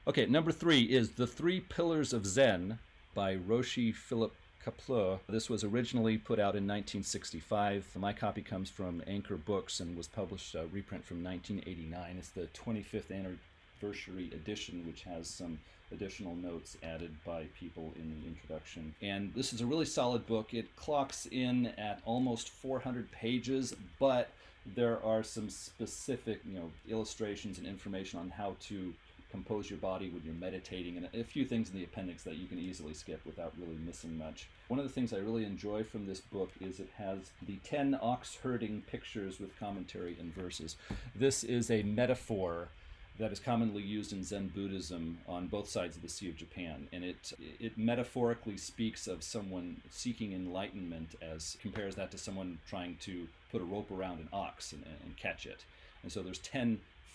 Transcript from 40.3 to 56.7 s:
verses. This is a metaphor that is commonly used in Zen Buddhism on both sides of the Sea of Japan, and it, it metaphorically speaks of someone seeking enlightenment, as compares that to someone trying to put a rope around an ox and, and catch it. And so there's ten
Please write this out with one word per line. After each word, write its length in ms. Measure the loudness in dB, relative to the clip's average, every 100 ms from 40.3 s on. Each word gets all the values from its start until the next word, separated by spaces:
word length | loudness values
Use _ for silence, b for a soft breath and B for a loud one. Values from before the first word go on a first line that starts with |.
verses. 440 | -6 -6 -4 -6 -8 B B B 4
This 280 | 4 4
is 260 | 2 2 6
a 140 | 6
metaphor 880 | 6 6 6 4 2 2 2 0 -4 B B B B -2
that 140 | -2
is 80 | 0
commonly 420 | 4 6 6 4
used 300 | 0 0 0
in 120 | -2 -2
Zen 240 | 0 0
Buddhism 720 | 0 0 -2 -2 -2 -4 -4 -4
on 220 | -4 0
both 220 | -2 0
sides 260 | 0 0 -4
of 60 |
the 80 | -8
Sea 200 | -6 -6
of 60 | -6
Japan, 540 | -10 -8 -6 -6 -8
and 120 | -6
it, 280 | -4 -6 -10 -12 -12 -6
it 160 | -4 2
metaphorically 800 | 4 4 2 2 4 2 -2 -6
speaks 500 | -6 0 0 0 -4
of 160 | -4
someone 580 | -4 -4 -4 -4 -4 -6 -10
seeking 440 | -4 -2 0 -2
enlightenment, 840 | -2 -2 -2 -2 -4 -4 -4 -6 -8
as 340 | -8 -6 -6 -6
compares 340 | -6 -2 -2 -2
that 160 | -6
to 60 | -6
someone 420 | -6 -4 -4 -6 -6
trying 300 | -6 -4 -6
to 260 | -6 -6 -8 -12 -6
put 100 | -4
a 40 | -2
rope 240 | -2 -2
around 300 | -2 -2 -4
an 80 | -4
ox 400 | -4 -4 -6 -10
and, 100 | -10 -12 -12
and 120 | -12 -4
catch 300 | -4 -4 -8
it. 180 | -12 -16 B B B
And 80 | -8
so 100 | -6
there's 180 | -4 -6
ten 420 | -4 2 4